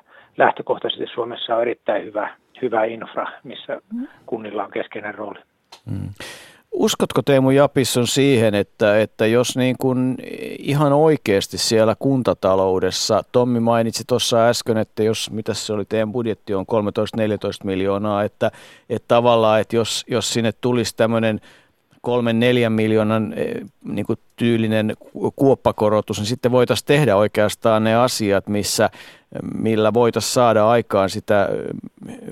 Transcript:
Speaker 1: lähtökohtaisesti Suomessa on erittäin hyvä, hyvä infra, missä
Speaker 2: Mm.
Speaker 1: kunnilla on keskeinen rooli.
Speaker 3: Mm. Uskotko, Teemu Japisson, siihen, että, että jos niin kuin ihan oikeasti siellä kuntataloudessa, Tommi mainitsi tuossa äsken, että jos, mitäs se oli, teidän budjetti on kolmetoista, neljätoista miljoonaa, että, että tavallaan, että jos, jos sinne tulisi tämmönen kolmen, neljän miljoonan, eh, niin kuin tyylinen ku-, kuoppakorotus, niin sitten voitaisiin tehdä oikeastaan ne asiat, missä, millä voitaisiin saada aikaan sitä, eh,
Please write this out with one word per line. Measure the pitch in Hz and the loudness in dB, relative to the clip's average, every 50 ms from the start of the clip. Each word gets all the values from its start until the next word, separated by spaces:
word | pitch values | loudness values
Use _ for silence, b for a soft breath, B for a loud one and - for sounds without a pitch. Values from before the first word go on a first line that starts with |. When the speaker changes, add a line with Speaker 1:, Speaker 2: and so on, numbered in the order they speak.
| b b b b b b b | b b b b b b b
Speaker 1:
lähtökohtaisesti | - 135 117 - - - - 123 - - 113 113 - - - - | 0 0 0 0 -2 -4 -6 -4 -4 -4 -6 -6 -8 -10 -8 -8
Suomessa | 123 117 120 117 117 - - 117 | -8 -8 -8 -10 -10 -6 -4 -2
on | 113 | -2
erittäin | 117 120 113 - _ - 107 98 - | -2 -2 -4 -4 _ -4 -4 -4 -6
hyvä, | 110 104 104 98 87 - - _ _ _ - | -6 -8 -8 -8 -8 -10 -16 _ _ _ -8
hyvä | 127 123 110 110 110 | -6 -2 0 0 -2
infra, | 110 117 113 101 - - - - - - - - | -2 -4 -8 -14 -10 -8 -8 -8 -8 -10 -14 -18
missä | 135 107 - - - - - - _ 214 | -18 -18 -16 -12 -12 -12 -12 -12 _ -10
Speaker 2:
Mm. | 240 262 B B B _ | -10 -10 B B B _
Speaker 1:
kunnilla | - - 113 110 104 107 107 98 | -8 -8 -8 -8 -8 -8 -8 -8
on | 98 | -6
keskeinen | - 110 - - - 113 104 104 104 | -8 -8 -10 -8 -12 -12 -12 -12 -10
rooli. | 104 107 101 98 - - _ _ _ _ _ - - _ | -10 -12 -12 -12 -16 -20 _ _ _ _ _ -20 -20 _
Speaker 3:
Mm. | 113 104 98 98 98 98 B B B B B B B B B B _ | -10 -8 -8 -8 -10 -12 B B B B B B B B B B _
Uskotko, | 453 370 - 220 - - - - - 151 | -4 -2 0 0 0 -2 -4 -2 0 0
Teemu | - - 139 135 131 131 | 2 4 4 4 4 4
Japisson, | 135 139 147 139 - 143 123 - - 127 120 | 6 4 4 4 2 0 0 0 0 0 0
siihen, | 110 - 139 135 143 139 117 113 110 101 | 0 2 2 2 4 4 4 4 4 2
että, | 101 98 - _ - 117 104 104 110 | 0 -2 -2 _ 0 2 4 4 4
että | 107 101 - - 110 | 2 0 0 0 0
jos | 110 113 123 123 - - | 2 4 2 2 0 0
niin | 131 123 127 123 - | 0 0 0 0 0
kuin | 131 131 127 127 127 127 123 - - - - - - 127 - - | -2 0 0 0 -2 -2 -4 -6 -10 -12 -12 -12 -12 -12 -12 -8
ihan | - - 143 147 151 143 139 | -4 -2 0 2 2 2 4
oikeasti | 147 156 160 156 - - - 98 98 87 - - | 4 4 4 2 2 0 0 0 0 0 -2 -6
siellä | 90 - - 113 110 110 110 104 - | -6 -2 0 2 4 4 2 2 0
kuntataloudessa, | - 135 135 131 117 - 90 - - 95 95 95 95 95 92 92 90 92 87 - - - 110 95 - - | 0 0 0 2 0 0 0 0 2 2 2 2 2 2 2 0 0 -2 -2 -2 -2 0 0 0 0 0
Tommi | - 127 123 127 123 117 | 0 0 2 2 0 0
mainitsi | 117 117 117 117 113 113 104 - 113 | 2 2 2 2 0 0 -4 -6 -4
tuossa | - 127 117 - - 123 117 113 | -2 -2 -2 0 0 2 4 4
äsken, | 120 120 - - - 113 | 4 2 0 -2 -2 -2
että | 110 104 - _ - 107 | -2 -2 -4 _ -2 -2
jos, | 110 110 - - - | 0 0 -2 -6 -8
mitäs | 95 110 107 - 104 - - | -8 -8 -6 -6 -6 -6 -6
se | - 107 | -6 -6
oli, | 104 98 | -6 -4
teidän | - 110 110 110 107 | -4 -2 -2 -2 -2
budjetti | 101 123 117 113 101 - _ - 104 | -4 -4 -4 -4 -6 -6 _ -6 -4
on | 95 92 | -4 -2
kolmetoista, | - 120 110 104 101 - - 107 - - | -2 -2 0 0 0 -2 -2 -4 -2 -2
neljätoista | 117 110 107 104 98 - 101 98 - - | -2 -2 -2 -2 -2 -4 -6 -8 -6 -6
miljoonaa, | 101 95 92 95 98 98 101 107 107 101 101 104 | -4 -4 -2 -2 -2 -2 -2 -2 -2 -2 -2 -2
että, | 101 - _ 120 110 B B B B B B B - | -4 -4 _ -4 -4 B B B B B B B -8
että | 117 110 - | -8 -8 -2
tavallaan, | - 120 120 120 120 117 113 110 107 107 110 | 2 2 4 4 4 4 4 4 4 4 2
että | 101 - 117 | 2 0 0
jos, | 117 110 - - - - | -2 -2 -2 -4 -8 -6
jos | - 127 117 104 - - | -4 -4 -4 -4 -2 -2
sinne | 120 113 113 - - | -2 -2 -2 -2 -2
tulisi | - 123 123 120 110 - - | -2 -2 0 0 -2 -4 -2
tämmönen | - 117 113 117 113 113 110 107 101 b b b b b b b _ _ _ _ _ - | 0 0 0 2 0 0 0 -2 -4 b b b b b b b _ _ _ _ _ -4
kolmen, | 127 120 123 117 117 113 113 | -2 -2 0 0 0 2 2
neljän | 120 123 123 123 120 110 | 2 4 4 4 2 2
miljoonan, | 110 110 110 110 110 110 107 107 110 110 110 - - | 2 0 0 2 2 2 2 2 0 0 -2 -4 -6
eh, | - 76 - - - - - - _ - | -6 -6 -6 -6 -8 -12 -14 -18 _ -12
niin | - - 101 104 | -8 -8 -6 -4
kuin | - 113 - _ _ _ | -4 -6 -6 _ _ _
tyylinen | - 123 117 117 113 113 107 110 110 107 110 - - | -2 0 0 2 2 0 0 0 0 0 -2 -4 -8
ku-, | - - - 107 104 113 - | -12 -16 -8 -6 -4 -4 0
kuoppakorotus, | - 139 135 127 - - 113 101 - 110 107 107 107 101 - 107 | 4 4 4 4 4 2 0 0 2 0 2 2 0 0 -2 -6
niin | 98 104 | -6 -4
sitten | 101 123 123 - 120 | -4 -4 -2 0 2
voitaisiin | 123 127 123 - 120 - - | 2 2 2 2 0 -2 0
tehdä | - 143 147 156 117 98 | 0 2 2 4 4 4
oikeastaan | 98 107 101 - 110 104 104 - - - 117 110 110 110 | 4 2 2 2 0 0 0 -2 -2 0 2 2 2 2
ne | 110 113 | 2 2
asiat, | 117 123 123 - - 113 101 98 95 - | 2 2 2 0 -2 0 0 0 0 0
missä, | - 104 104 95 - - - 107 101 B B B B B B B B - - - - - | -2 -4 -4 -4 -2 0 0 0 0 B B B B B B B B -14 -12 -10 -8 -6
millä | - - 110 113 107 107 107 104 | -4 -2 0 0 2 2 2 2
voitaisiin | 120 120 117 113 117 110 - - | 2 2 2 2 0 -4 0 2
saada | 131 123 117 110 107 104 110 | 2 4 4 4 4 4 4
aikaan | 120 120 110 - - 101 98 92 | 4 2 0 0 0 0 0 0
sitä, | - 107 - - 107 101 98 - 50 - - - - - - - - _ - | -2 -6 -2 0 2 2 2 0 -2 -4 -6 -8 -10 -12 -12 -16 -20 _ -18
eh, | - - - - - | -18 -18 -16 -18 -18